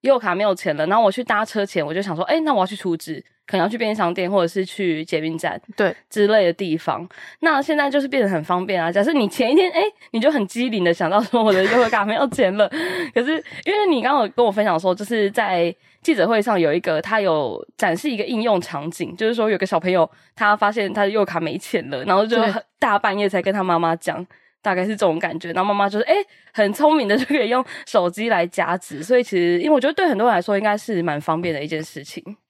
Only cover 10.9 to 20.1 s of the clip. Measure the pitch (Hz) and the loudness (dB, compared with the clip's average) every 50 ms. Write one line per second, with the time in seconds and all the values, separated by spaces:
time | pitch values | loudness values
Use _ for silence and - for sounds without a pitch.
10.9 | 170 - 185 160 190 208 220 185 - 233 220 220 196 185 190 190 220 247 240 226 | 2 2 0 2 2 2 0 2 0 2 4 4 4 4 2 4 4 4 2 4
11.9 | 240 214 202 214 220 - 277 254 - - 233 185 196 214 208 196 247 320 330 359 | 2 0 0 0 0 0 -2 -2 0 0 0 2 4 2 0 0 0 -4 -4 -4
12.9 | 370 370 339 269 _ 240 247 277 320 311 - - - - - - 403 415 415 370 | -4 -6 -6 -2 _ -2 0 0 -2 -4 -6 -10 -18 -8 -4 -2 0 2 2 2
13.9 | 311 240 214 254 285 285 220 190 - - 240 214 196 214 208 208 170 160 185 185 | 2 2 2 2 2 2 0 0 2 2 2 2 2 2 0 2 0 2 0 0
14.9 | 180 - 208 196 240 220 208 196 208 240 214 196 185 175 170 170 - _ _ _ | -2 -2 -4 -4 0 0 0 0 0 -2 -2 0 0 0 0 0 -2 _ _ _
15.9 | _ _ _ - 311 208 165 208 233 214 208 240 214 180 165 151 147 175 - 180 | _ _ _ 0 2 2 2 2 2 2 2 2 2 2 2 2 2 0 0 -2
16.9 | 160 156 160 - 214 220 202 185 160 151 139 117 92 - - _ _ - - 185 | -2 -2 -2 -2 -2 0 2 2 0 0 0 -4 -6 -8 -12 _ _ -4 -2 -2
17.9 | 165 180 - 302 247 202 196 - 254 220 226 233 208 175 170 - 165 147 147 165 | -2 -2 -4 -4 -4 -4 -4 -4 -4 -2 0 0 0 0 -2 -6 -10 -8 -8 -8
18.9 | 165 - 175 - 170 - 220 220 240 233 214 220 208 180 196 190 196 165 175 185 | -8 -8 -8 -8 -6 -4 -2 -2 0 0 0 0 0 -2 -2 -2 -2 -2 0 2
19.9 | 185 180 160 - | 2 2 2 0